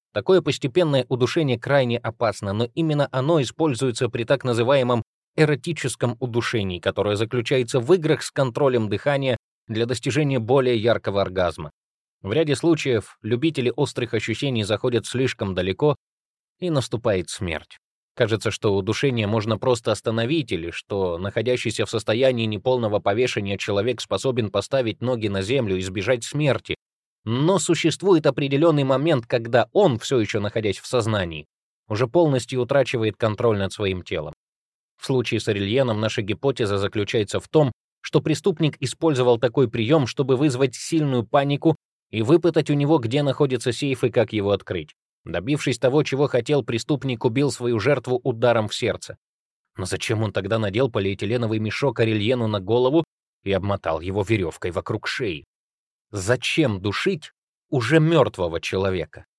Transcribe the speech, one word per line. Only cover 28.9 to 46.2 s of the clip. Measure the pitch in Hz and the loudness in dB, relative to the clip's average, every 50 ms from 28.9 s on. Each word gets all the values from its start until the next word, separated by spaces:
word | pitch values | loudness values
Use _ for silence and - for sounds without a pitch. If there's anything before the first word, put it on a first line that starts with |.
| 131 131 143 170 156 127 117 | 2 2 2 2 0 0 0
когда | - - 120 113 117 117 120 110 - - | -2 -2 -2 0 2 2 2 2 2 4
он, | 190 208 170 123 107 | 4 4 4 4 0
все | - - 139 123 | -2 0 0 0
еще | 107 - - 107 | 0 0 -2 -4
находясь | 101 101 - 117 107 104 95 - | -4 -4 -4 -2 -2 -2 -2 -4
в | - | -6
сознании, | - - 123 107 113 107 101 92 85 80 76 73 _ _ _ _ _ _ _ _ - | -4 -2 0 0 0 0 0 -2 -4 -6 -10 -14 _ _ _ _ _ _ _ _ -6
уже | 107 104 127 117 | -4 -2 -2 2
полностью | 117 175 170 151 135 127 117 - 135 127 | 4 4 4 4 2 0 -2 -4 -4 -4
утрачивает | 123 120 135 139 127 - - 120 110 107 98 - | -2 2 2 2 2 2 0 -2 -2 -2 -2 -2
контроль | - 110 104 - 113 117 107 101 | -2 -2 0 0 2 2 2 2
над | 98 95 - | 0 -4 -4
своим | - 107 95 95 90 | -4 -4 -2 -2 -4
телом. | 82 - 98 82 73 78 78 - _ _ _ _ _ _ _ _ _ _ _ _ | -6 -6 -6 -6 -6 -8 -12 -16 _ _ _ _ _ _ _ _ _ _ _ _
В | - - | -4 -2
случае | 135 127 117 - 120 104 | 0 0 0 0 -2 -2
с | - - | 0 -2
Арельеном | 104 101 101 98 113 135 135 123 107 107 | -2 0 0 0 2 2 2 2 0 0
наша | 110 107 - - | -2 -2 -2 -4
гипотеза | 104 95 101 - - 139 131 - 120 98 101 98 | -4 -4 -4 -2 -2 -2 0 0 0 -2 0 0
заключается | 101 98 - 107 101 - - 117 104 - - 98 | -2 -2 -2 -4 -4 -2 -2 -2 -2 -2 -4 -6
в | - - | -4 0
том, | - 156 147 127 - _ _ _ _ _ | 2 4 4 2 0 _ _ _ _ _
что | - - - 147 | -4 0 0 0
преступник | - 160 156 - - 202 170 - 165 143 - - | 2 0 0 0 0 0 0 2 0 0 0 -2
использовал | 139 120 - - 165 165 147 127 127 123 120 113 | -6 -8 -4 -2 0 2 2 4 4 4 4 4
такой | 135 123 - 143 135 107 | 2 0 2 2 2 2
прием, | - 120 110 110 156 160 131 110 | 2 0 2 4 4 4 2 2
чтобы | - - 139 127 135 120 | -2 -2 0 2 2 2
вызвать | 151 151 120 127 139 131 - | 2 2 2 2 0 -2 -2
сильную | - - - 170 160 151 139 131 123 110 | -4 -6 -2 0 0 2 2 0 0 0
панику | - - 143 139 143 143 143 - 165 156 - _ _ _ _ _ _ | 2 2 2 2 2 0 0 2 0 0 0 _ _ _ _ _ _
и | - 110 | -4 -2
выпытать | 113 113 165 170 170 175 160 165 151 - | 2 4 4 4 4 2 2 2 0 2
у | 147 | 2
него, | 143 143 143 165 151 | 2 2 4 2 2
где | 113 110 117 147 147 | 2 0 -2 0 0
находится | 139 127 - 151 135 131 117 - 131 113 | 0 0 2 0 0 0 0 -2 -2 -2
сейф | - 147 139 131 - - | -2 -2 -2 -2 0 0
и | 117 | 0
как | 98 123 113 - | 2 2 0 2
его | - 104 98 101 | 0 0 0 2
открыть. | 101 95 - - 95 87 78 76 _ _ _ _ _ _ - | 0 0 -2 -4 -8 -8 -8 -10 _ _ _ _ _ _ -12
Добившись | 85 82 85 90 120 151 143 - 143 - - | -8 -6 -4 -2 -2 -2 -2 0 -2 -2 0
того, | - 127 131 156 151 | 0 2 2 2 0
чего | - 135 131 | 0 0 -2